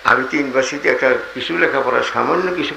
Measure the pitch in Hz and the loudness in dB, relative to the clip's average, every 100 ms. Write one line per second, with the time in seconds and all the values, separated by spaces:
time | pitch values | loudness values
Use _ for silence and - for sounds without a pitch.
0 | - 127 127 151 139 127 127 143 - 123 | 2 2 2 -2 0 0 0 -2 0 2
1 | 131 123 - 131 123 175 170 139 123 120 | 2 0 -2 -8 -6 0 0 2 0 0
2 | 120 120 127 170 185 131 139 | 0 0 0 0 0 -2 -4